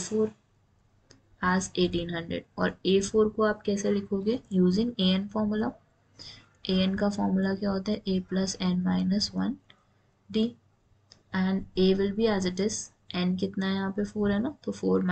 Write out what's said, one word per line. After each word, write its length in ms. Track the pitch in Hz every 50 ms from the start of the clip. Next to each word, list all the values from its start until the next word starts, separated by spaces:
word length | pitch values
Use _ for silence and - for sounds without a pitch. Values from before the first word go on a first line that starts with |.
| 180 -
four 200 | 214 220 220 220 - _ _ _ _ _ _ _ _ _ _ _ _ _ _ _ - _ _ _ _ - -
as 260 | 180 180 190 185 - - - 180
eighteen 260 | 175 180 175 170 170 175
hundred। 280 | 170 170 170 175 170 - _ - -
और 200 | 180 180 180 - -
ए 140 | 180 190 196
फ़ोर 280 | 196 - - 220 214 214
को 140 | 214 - 214
आप 180 | 214 208 208 -
कैसे 260 | - 202 202 202 202
लिखोगे? 480 | 202 202 196 - 208 196 196 208 233 277 - - 196
Using 380 | 185 180 180 180 202 226 240 240 -
A 140 | 190 185 185 190
N 100 | 202 202 -
formula। 360 | 214 214 208 214 214 220 247 - - _ _ _ _ _ _ _ - - - - - - _ _ _ - -
ए 100 | 190 185 190
एन 120 | 190 190 202
का 120 | 208 202
फॉर्मूला 440 | 202 208 202 196 190 190 190 190 196
क्या 160 | 190 208 202
होता 200 | 196 190 190 208
है? 100 | 214 - -
A 160 | 196 190 185 185 - -
plus 240 | 190 190 190 - - 185 185
N 120 | 180 180 180 180
minus 400 | 180 180 185 185 190 208 208 - -
one 200 | 185 185 208 269 294 _ _ - _ _ _ _ _ _ _ _ _ _ -
D। 180 | 196 220 220 240 240 - _ _ _ _ _ _ _ _ _ _ - _ _ _ - 185 185
And 360 | 190 190 190 - - - - 185
A 40 | 185 190 190
will 120 | 196 202 196 208
be 100 | 226 226 208
as 160 | 196 185 185
it 140 | 180 185 196 220
is। 140 | 220 - - - _ _ _ - -
N 220 | 180 180 180 185 185
कितना 260 | - 190 196 - 190 190
है 80 | 190
यहाँ 160 | 196 196 190 190 202
पे? 60 | 208
फ़ोर 280 | 202 - 214 208 202
है 80 | 202 202 220
ना, 120 | 302 294 - -
तो 80 | 220 196 -
four 180 | - 190 185 190 190 180